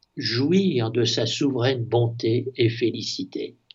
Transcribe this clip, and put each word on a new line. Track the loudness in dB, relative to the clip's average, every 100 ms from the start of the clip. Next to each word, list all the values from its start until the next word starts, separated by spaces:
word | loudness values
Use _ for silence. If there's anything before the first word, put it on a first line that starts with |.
| _ -8
jouir | -2 0 4 4 4 0 0
de | 0
sa | 0 0 -2
souveraine | 0 0 2 0 0
bonté | 0 2 2 0 0 0 -2 0
et | 0
félicité. | 2 -2 -2 -8 -8 -8 -8 -10 -12 _